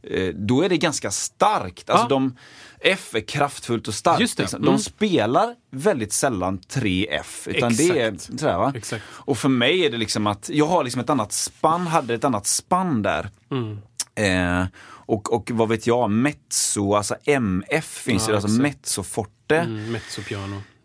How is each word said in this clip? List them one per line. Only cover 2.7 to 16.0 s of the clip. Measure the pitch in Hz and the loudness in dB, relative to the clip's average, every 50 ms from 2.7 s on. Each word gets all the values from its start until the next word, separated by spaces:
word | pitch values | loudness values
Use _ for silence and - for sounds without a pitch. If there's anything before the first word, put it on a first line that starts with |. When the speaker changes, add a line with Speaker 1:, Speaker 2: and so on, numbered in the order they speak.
| - - | -20 0
Speaker 1:
F | - 160 185 185 - - - | 2 2 2 2 -4 -4 -4
är | 113 107 | -4 -4
kraftfullt | - - 147 143 139 - - - - 120 113 110 | -4 -2 -2 -2 -2 -2 -10 -4 -4 -4 -4 -2
och | - 104 | -6 -8
starkt, | - - 175 165 139 | 0 2 2 4 4
Speaker 2:
Just | 233 - - | 2 0 0
det. | - - | -2 -4
Speaker 1:
liksom. | 98 - - - | -4 -2 0 2
Speaker 2:
Mm. | 147 - | 4 4
Speaker 1:
De | - | 4
spelar | 208 - - _ 208 214 175 139 104 110 127 165 214 240 240 _ _ _ | 2 -4 -4 _ 0 2 2 2 2 4 4 2 2 2 -2 _ _ _
väldigt | - 131 143 208 196 135 107 104 - | -12 0 0 0 2 2 -2 -2 -2
sällan | - - 139 120 95 90 92 98 | 0 0 0 0 0 -2 -2 -2
tre | 92 - _ - 135 107 104 92 92 101 - | -4 -8 _ -4 -2 0 2 2 2 0 0
F, | 71 78 - - - - - - | -2 -4 -4 -6 -12 -12 -8 -4
utan | - - 131 120 117 | -2 0 0 2 2
det | 110 147 175 180 147 | 2 2 2 2 2
är | 117 110 104 | 0 -2 -2
Speaker 2:
Exakt. | - - - - 131 | -6 -12 -12 -8 -4
Speaker 1:
sådär, | 156 139 92 | -2 0 0
va? | 87 107 131 135 | 2 0 -2 -2
Speaker 2:
Exakt. | 123 104 - - 110 - - | -4 -8 -8 -8 -8 -10 -14
Speaker 1:
Och | - - - - 139 | -18 -14 -4 -4 -4
för | 107 - 135 | 0 2 2
mig | 135 123 117 135 170 190 175 | 2 4 4 2 2 2 2
är | 139 | 0
det | 120 | 0
liksom | 117 110 101 - 120 107 | -2 -4 -2 -2 0 0
att | 104 101 104 - - - | 0 -2 -2 -6 -4 0
jag | 147 147 | 0 2
har | 156 185 170 143 | 4 2 0 0
liksom | 123 123 135 | 0 -4 -4
ett | 120 - | -2 0
annat | 151 131 107 101 | 0 0 0 -2
spann, | - - - - - - - 156 160 175 180 | -4 -4 -4 -4 -6 0 2 2 2 2 0
hade | 165 156 165 143 117 117 | 0 0 0 0 0 -2
ett | 113 151 | 0 0
annat | 143 123 101 101 | 0 0 0 0
spann | - - - - _ - 180 190 180 147 110 | 0 -2 -2 0 _ 0 0 2 0 0 0
där. | 98 98 80 76 80 101 - _ _ _ | 2 2 0 0 -2 -6 -12 _ _ _
Speaker 2:
Mm. | 143 131 117 107 104 104 104 _ _ _ - _ _ | -4 -4 -4 -4 -8 -12 -14 _ _ _ -10 _ _
Speaker 1:
Eh, | - 107 98 92 90 90 87 87 90 92 92 - - - | 0 2 2 4 4 2 2 2 0 0 -2 -6 -12 -20
och, | - - - - - 113 107 - - 113 | -20 -20 -20 -4 -2 -2 -2 0 -2 -2
och | 113 101 - 123 | -2 -2 -2 0
vad | 113 113 107 | 0 2 2
vet | 113 110 - | 2 0 2
jag, | 117 117 123 | 2 2 2